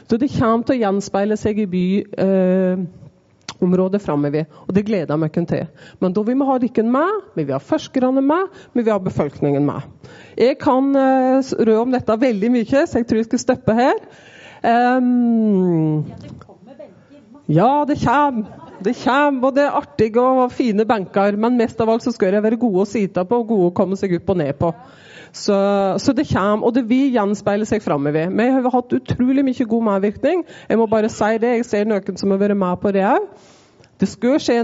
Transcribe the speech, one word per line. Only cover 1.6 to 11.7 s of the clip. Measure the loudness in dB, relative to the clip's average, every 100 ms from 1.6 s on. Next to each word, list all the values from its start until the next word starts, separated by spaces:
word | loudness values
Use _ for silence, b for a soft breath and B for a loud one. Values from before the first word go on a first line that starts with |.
i | -2
by... | -2 0 0 -2 -2
Eh, | 0 2 2 2 0 -2 -6 -12 -20 _ _ _ -16 -2
området | 0 0 0 -2
fremover, | -2 -2 0 -2 -4 B B
og |
det | -2 0
gleder | -2 -2
jeg | -2
meg | -2 -2 -2
til. | -4 -6 B B B
Men | -2
da | -2
vil | -2 0
vi | 0
ha | 0
dere | 0 0 0 0
med, | 0 -2 -6 -6
vi |
vil | -4 -4
ha |
forskerne | -4 -4 -4 -2 0 0
med, | 0 0 -2 -10 -6
vi | -2
vil | 0
ha | -2
befolkningen | -2 -4 -4 -2 -2 0 -2
med. | -4 -10 -18 B B B B
Jeg | 0 2
kan, | 2 2 2 2
eh, | 2 2 2 0
s-, | 0 0
rø | 2